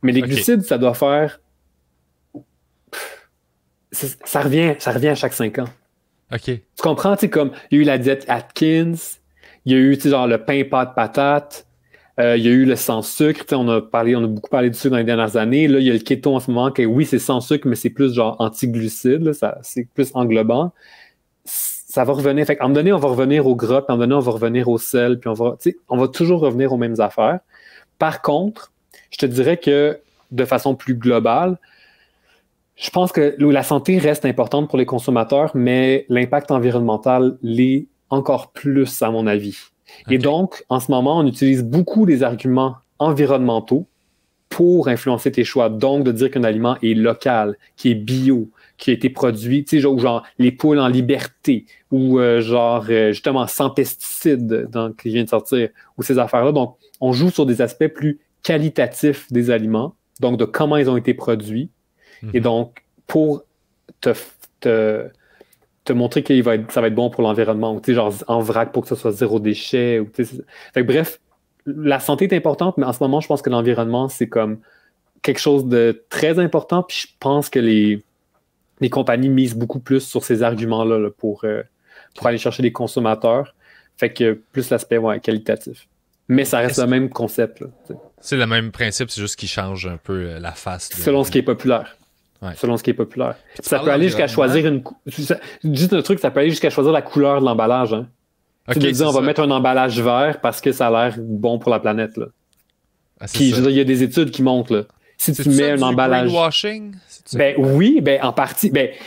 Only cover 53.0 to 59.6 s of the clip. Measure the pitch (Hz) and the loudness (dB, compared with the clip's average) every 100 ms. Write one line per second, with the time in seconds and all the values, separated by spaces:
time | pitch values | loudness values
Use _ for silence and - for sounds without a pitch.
53 | 110 104 151 131 123 - 135 135 127 - | 2 0 -2 -2 -2 -2 -2 0 -2 -4
54 | - - 165 135 117 113 120 117 113 107 | -12 -4 0 0 0 -4 -4 -6 -6 -8
55 | 117 113 113 110 - 131 113 - _ - | -4 -2 0 -2 0 -2 -2 -6 _ -8
56 | - 127 120 123 131 143 123 - _ - | -2 0 0 0 2 0 -2 -8 _ -4
57 | 127 127 175 180 139 117 120 - 156 156 | -2 2 2 2 0 2 -2 0 -2 -2
58 | 151 147 _ _ - 156 151 156 131 - | -4 -4 _ _ -4 -2 0 -2 -2 0
59 | 151 139 - 120 120 117 | -2 -2 -2 -2 0 0